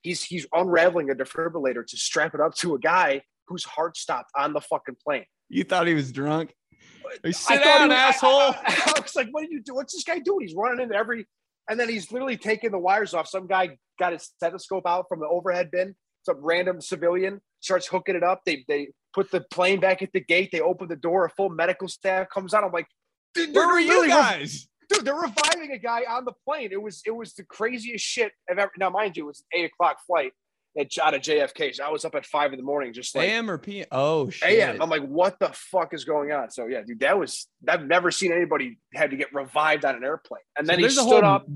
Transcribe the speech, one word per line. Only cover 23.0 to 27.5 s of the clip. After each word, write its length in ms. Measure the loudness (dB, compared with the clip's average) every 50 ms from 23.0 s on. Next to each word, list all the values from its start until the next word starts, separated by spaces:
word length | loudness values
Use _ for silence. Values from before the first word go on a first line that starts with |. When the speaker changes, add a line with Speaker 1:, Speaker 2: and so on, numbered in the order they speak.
| _ _ _ _ _ _ _
Speaker 1:
"Dude, 220 | -4 -4 4 4
Speaker 2:
Where 80 | 4 6
Speaker 1:
they're 80 | 6 4
Speaker 2:
were 40 | 4
you 80 | 4
Speaker 1:
literally 200 | 6 6 6 6 8
rev-, 80 | 8
Speaker 2:
guys? 500 | 6 6 6 2 -2 -4 -8 -10 -12 -16 _ _ _ _ _
Speaker 1:
dude, 160 | 0 0 2
they're 100 | 0 -2
reviving 560 | -2 -4 -2 0 0 2 2 0 0 -4 -10
a 60 | -10 -8
guy 220 | -4 -4 -2 -2 -4 -4
on 160 | -4 -6 -6
the 80 | -8 -12 _ _
plane." 240 | -6 -6 -6 -6 -8 -8
It 80 | -8
was, 200 | -8 -10 -14 -8 -8
it 60 | -8
was 240 | -8 -8 -10 -14 -16
the 80 | -20 -20
craziest 580 | _